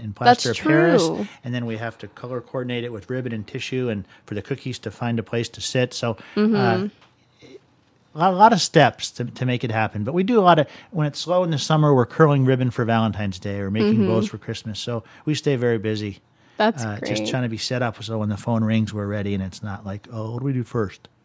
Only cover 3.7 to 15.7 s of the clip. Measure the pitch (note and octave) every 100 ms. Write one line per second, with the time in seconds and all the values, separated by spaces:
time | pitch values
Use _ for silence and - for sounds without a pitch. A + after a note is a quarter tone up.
3.7 | B2+ B2+ G#2 F#2 - - G#2 - C3 B2+
4.7 | B2 A2 - A#2+ A#2 G#2+ A#2 A#2 - -
5.7 | C3 B2 - A#2+ A2 - - G#3+ G#3 G3
6.7 | F#3+ G#3 - _ _ _ _ - - _
7.7 | _ _ _ _ D3+ F3+ F#3 G#3+ F3 -
8.7 | D#3+ C3 - - - B2 - B2+ B2 B2
9.7 | A2 G#2+ G#2 G#2 E3 F#3+ A#3+ F#3 D#3+ C#3+
10.7 | - - F3+ D3 - - F3+ F3+ D3+ -
11.7 | D#3 D3+ C3+ A#2 - D#3+ C#3+ C3 C3 B2+
12.7 | A#2 A2+ A2+ A2 F#2 G#2 F#2 G2+ G2+ G2
13.7 | G2+ G#3 A2 G3 - G#3+ A2 - A2+ -
14.7 | G#2+ - A#2 - - - D3+ - C3+ A#2+